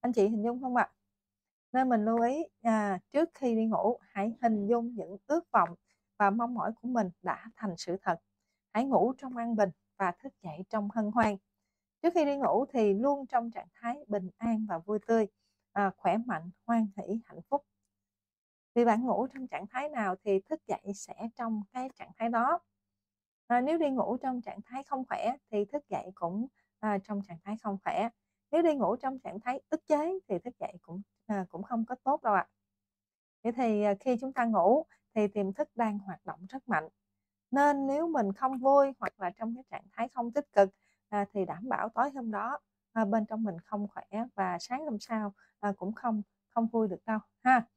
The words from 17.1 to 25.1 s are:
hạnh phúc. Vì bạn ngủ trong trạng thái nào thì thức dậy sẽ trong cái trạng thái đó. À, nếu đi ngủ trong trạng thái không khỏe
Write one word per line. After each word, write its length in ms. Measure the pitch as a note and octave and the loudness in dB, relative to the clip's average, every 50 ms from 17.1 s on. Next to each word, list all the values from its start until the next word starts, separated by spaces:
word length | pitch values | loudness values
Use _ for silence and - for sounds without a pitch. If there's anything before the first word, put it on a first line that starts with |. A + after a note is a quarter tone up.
| G3+ A3+ - | -6 -6 -6
hạnh 160 | _ - D#3+ E3+ _ | _ -18 -20 -8 _
phúc. 160 | - C#4+ - _ _ _ _ _ _ _ _ _ _ _ _ _ _ _ _ _ _ _ _ _ _ | -2 -2 -2 _ _ _ _ _ _ _ _ _ _ _ _ _ _ _ _ _ _ _ _ _ _
Vì 120 | A#3+ A#3+ | 4 4
bạn 200 | A#3 - A3 B3 | 6 4 4 2
ngủ 220 | B3+ G#3 - A#3 C4+ | 0 2 0 0 -2
trong 200 | - C4+ C4 B3 | -4 -10 -12 -8
trạng 200 | - D3 F#3 A3 | -8 -8 -10 -6
thái 220 | - B3+ C#4 D4+ | -6 -6 -6 -4
nào 260 | D4+ B3+ G#3+ G3 F3+ - _ | -4 -2 -2 -2 -2 -4 _
thì 160 | G#3+ G3 F#3+ | 0 0 0
thức 280 | G3 _ D#4 D#4 _ - | 2 _ -6 -6 _ -6
dậy 260 | G3+ - _ G3 G3+ | -6 -6 _ -10 -10
sẽ 340 | - - - - - G3+ A#3 A#3 | -10 -10 -16 -14 -10 -10 -12 -8
trong 280 | - A#3+ A3+ A3+ G#3+ G3+ _ _ | -8 -6 -4 -4 -4 -6 _ _
cái 160 | B3+ B3+ - - | -10 -10 -10 -10
trạng 160 | _ - - F3+ _ | _ -18 -18 -10 _
thái 120 | A3+ A#3 | -4 -2
đó. 300 | A#3 A3+ A#3 C4 E4 F4 _ _ _ _ _ _ _ _ _ _ _ _ _ _ _ _ _ _ | 0 2 2 2 0 0 _ _ _ _ _ _ _ _ _ _ _ _ _ _ _ _ _ _
À, 140 | A#3+ B3 | 0 2
nếu 160 | B3 C#4 D#4+ E4 | 2 2 2 2
đi 120 | E4 C#4+ | 2 2
ngủ 280 | C4+ B3+ - - A3+ B3+ | 2 0 0 0 -2 -4
trong 240 | - C4 B3+ B3 | -2 -4 -4 -4
trạng 200 | A#3 - - G3 G#3+ | -6 -8 -12 -14 -16
thái 180 | _ B3 C4+ C#4 | _ -12 -12 -8
không 200 | _ - C4 C4 | _ -6 -6 -4
khỏe 280 | - | -4